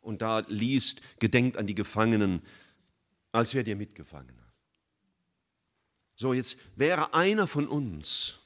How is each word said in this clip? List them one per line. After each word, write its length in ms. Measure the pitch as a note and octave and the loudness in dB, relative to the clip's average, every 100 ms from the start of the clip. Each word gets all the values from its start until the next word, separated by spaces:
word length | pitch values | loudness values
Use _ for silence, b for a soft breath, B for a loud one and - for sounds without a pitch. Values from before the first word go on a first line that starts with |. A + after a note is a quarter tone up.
und 200 | - G#2+ | -10 -6
da 180 | A2+ A2 - | -2 -2 -2
liest, 500 | G#2 A#2 C3+ - - B B | -2 2 2 0 -4 B B
„Gedenkt 360 | A2+ B2 B2+ A2+ | 2 4 2 0
an 120 | G#2 | -6
die 60 | |
Gefangenen“, 680 | G2+ G2 G#2+ A2 A2+ G2+ F2 B B B B B _ _ _ _ | -4 -4 0 2 4 2 0 B B B B B _ _ _ _
als 220 | A2+ A#2 | 0 0
wär 100 | C3+ | 0
dir 140 | A2+ G2+ | -4 -6
Mitgefangener. 760 | G#2 - D2+ D2+ B1+ A#1+ A1+ _ _ _ _ _ _ _ _ _ _ _ _ _ _ _ _ _ | -8 -14 -20 -20 -20 -20 _ _ _ _ _ _ _ _ _ _ _ _ _ _ _ _ _ _
So, 160 | B2+ | -2
jetzt 260 | B2+ B2 - B - | 0 -2 -6 B 0
wäre 380 | C#3+ F3+ D3+ | 2 2 0
einer 340 | D#3 F#3 G#3+ G3 | 2 2 2 0
von 220 | D3 D3 | 0 -2
uns 680 | D3 C3 D#2 D2+ - - - | -2 -4 -8 -4 -4 -4 -8